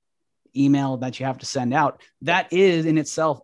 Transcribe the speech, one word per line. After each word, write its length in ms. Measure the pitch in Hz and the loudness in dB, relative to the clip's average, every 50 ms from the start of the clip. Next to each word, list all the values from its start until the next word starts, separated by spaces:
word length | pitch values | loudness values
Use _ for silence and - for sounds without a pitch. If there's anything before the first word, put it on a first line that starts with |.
| _ _ _ _ _ _ _ _ _ _ - | _ _ _ _ _ _ _ _ _ _ -2
email 420 | 131 139 143 143 139 139 135 131 | 0 2 4 4 2 0 -2 -4
that 220 | 120 131 127 123 - | -6 -6 -8 -8 -6
you 60 | 131 | -6
have 120 | 135 127 - | -6 -8 -8
to 60 | - | -8
send 280 | - - 135 123 120 131 | -8 -6 -4 -2 0 0
out. 280 | 156 147 131 - - _ _ _ - 131 | 2 0 0 -2 -6 _ _ _ -8 -4
That 280 | 156 175 185 175 - 170 | -2 0 0 -2 0 2
is 320 | 180 196 190 170 165 160 | 4 4 4 4 2 2
in 120 | 165 156 | 2 2
itself 420 | 156 139 - - 160 160 156 139 - | 0 0 -2 -4 -2 -2 -2 -2 -4